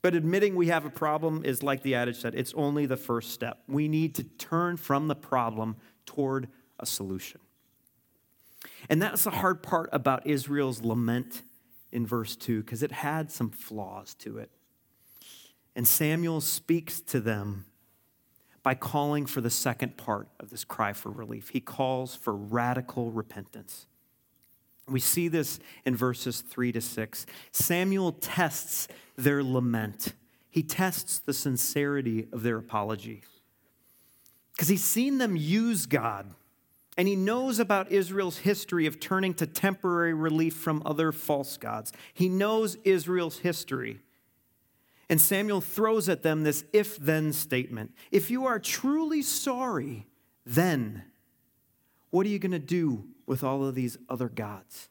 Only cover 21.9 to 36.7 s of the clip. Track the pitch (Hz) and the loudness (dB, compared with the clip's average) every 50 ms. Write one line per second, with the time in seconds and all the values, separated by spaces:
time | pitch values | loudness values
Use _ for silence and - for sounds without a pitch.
21.9 | 131 127 131 127 - - - 117 104 101 104 104 113 120 120 120 123 127 127 - | 0 -2 -4 -6 -10 -6 -4 -4 -4 -4 -4 -2 0 0 2 2 0 -2 -4 -6
22.9 | - 127 120 113 110 113 104 - - 104 92 - - 110 - - - - - _ | -4 -4 -4 -2 -4 -6 -6 -6 -10 -14 -14 -12 -16 -18 -16 -16 -16 -18 -18 _
23.9 | _ _ _ _ _ _ _ _ _ _ _ _ _ _ _ _ _ _ - - | _ _ _ _ _ _ _ _ _ _ _ _ _ _ _ _ _ _ -8 -2
24.9 | 131 127 - - - 175 170 170 160 165 147 - - - - - - - _ 135 | -2 0 2 2 2 2 2 2 2 2 0 0 -4 -10 -12 -20 -20 -4 _ 0
25.9 | 127 107 123 127 120 - - 127 117 - - - - - 123 123 113 117 113 - | 2 2 2 0 0 -2 -4 -6 -6 -6 -10 -10 -4 -2 -2 0 0 -2 -4 -4
26.9 | - - 110 110 - - - - - - - - - - - - 175 175 185 190 | -4 -6 -6 -6 -8 -12 -12 -12 -16 -20 -18 -6 -2 0 2 2 2 2 2 2
27.9 | 196 196 190 170 - - - - - 185 175 156 156 - - - - - - - | 2 2 2 0 -2 -4 -8 -4 0 2 2 2 0 -4 -6 -6 -6 -6 -6 -8
28.9 | - - - - _ - 127 143 143 143 139 127 127 127 123 120 117 113 107 104 | -10 -20 -20 -18 _ 2 2 4 4 4 2 2 2 2 2 2 2 0 0 -2
29.9 | 101 - - - - _ _ _ _ _ _ _ - 165 151 156 - - 185 185 | -4 -6 -8 -8 -8 _ _ _ _ _ _ _ -2 -2 0 0 0 2 2 2
30.9 | 170 - - - - - - - 139 - - 143 127 123 - - - 147 143 143 | 0 -2 -4 -4 -4 -4 -2 -2 -2 0 0 0 0 2 0 0 0 0 0 2
31.9 | 143 139 131 120 110 110 110 - - 120 110 120 113 110 110 - - 107 101 107 | 0 0 0 0 0 -2 -2 -4 -8 -2 0 0 0 0 -4 -2 -2 -2 0 0
32.9 | 110 98 98 113 110 98 - - - _ _ _ _ _ _ _ _ _ _ _ | -4 -6 -6 -12 -14 -16 -18 -20 -20 _ _ _ _ _ _ _ _ _ _ _
33.9 | _ _ _ _ _ _ _ - _ _ _ _ _ - 160 143 196 180 - - | _ _ _ _ _ _ _ -20 _ _ _ _ _ -2 2 2 4 4 2 2
34.9 | - 220 247 277 277 262 254 220 185 160 151 151 180 220 226 233 226 175 147 131 | 2 2 2 2 4 2 2 2 2 0 2 2 4 4 4 2 2 0 0 2
35.9 | 147 131 110 117 104 98 101 101 90 _ _ _ _ _ _ _ | 0 2 2 0 -4 -4 -10 -12 -16 _ _ _ _ _ _ _